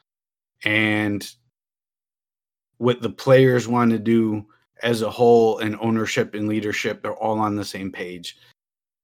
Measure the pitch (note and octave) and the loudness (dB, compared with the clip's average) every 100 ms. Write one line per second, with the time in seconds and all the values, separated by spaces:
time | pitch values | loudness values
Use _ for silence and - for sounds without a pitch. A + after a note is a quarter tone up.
0 | _ _ _ _ _ _ G#2+ G#2+ G#2+ G#2+ | _ _ _ _ _ _ -2 0 0 0
1 | G#2+ G2+ - - _ _ _ _ _ _ | -2 -4 -10 -18 _ _ _ _ _ _
2 | _ _ _ _ _ _ _ - A#2+ A#2+ | _ _ _ _ _ _ _ -4 -2 -2
3 | A2+ F#2+ - C3 C3 B2 A2 A#2+ A#2 A2+ | -4 -4 4 6 6 4 0 0 2 2
4 | G#2+ A#2 A2 G#2+ G2+ _ _ - A#2 A#2 | 2 2 2 -2 -8 _ _ -6 -2 -2
5 | G#2+ G#2+ A#2+ A#2 A2+ G#2 A2 G#2 A2+ A2+ | -2 2 6 6 6 2 -4 -4 -2 -2
6 | G#2+ - A2+ G#2 G#2+ G#2+ G#2 G#2 A2+ G2+ | -2 -2 -4 -4 -4 -2 -4 -4 -6 -6
7 | G#2+ G#2 A2 G#2+ G#2+ G#2 G2 G2 F#2+ - | -8 -6 -4 -2 -2 -4 -6 -8 -10 -10
8 | F#2 F2+ F2 - _ _ _ _ _ _ | -12 -12 -16 -20 _ _ _ _ _ _